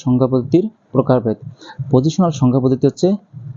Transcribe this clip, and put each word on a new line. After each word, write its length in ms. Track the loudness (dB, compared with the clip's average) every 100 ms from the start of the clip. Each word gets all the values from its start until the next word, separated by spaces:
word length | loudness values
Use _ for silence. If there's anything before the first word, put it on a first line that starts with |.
সংখ্যা 240 | 0 0 2
পদ্ধতির 320 | 0 0 0 0 -6 _
প্রকারভেদ। 440 | -4 0 0 0 -6 -8 -20 -20 -14 0
পজিশনাল 400 | 0 0 0 -2 2
সংখ্যা 200 | 0 2
পদ্ধতি 220 | 0 0 0
হচ্ছে 180 | 0 -2 -2 -6 -20 -18